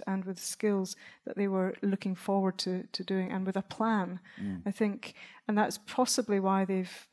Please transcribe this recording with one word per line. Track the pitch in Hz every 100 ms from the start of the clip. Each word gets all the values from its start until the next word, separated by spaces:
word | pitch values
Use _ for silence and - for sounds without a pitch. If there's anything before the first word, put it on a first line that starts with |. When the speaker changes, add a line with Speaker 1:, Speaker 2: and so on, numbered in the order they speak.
| -
Speaker 1:
and | 190
with | 185 180
skills | - - 214 202 185 - - - -
that | -
they | 202
were | 190 185 -
looking | 202 196 196
forward | 185 - 196 190 185
to, | - 185 -
to | -
doing | 185 190 180
and | 190
with | 190 190
a |
plan, | - - 220 214 180 180 - -
Speaker 2:
Mm. | 202 185
Speaker 1:
I | 202
think. | - 214 196 - - - - -
And | 208
that's | 214 - -
possibly | - 254 - 226 202
why | 190 190
they've | 190 190 185 - -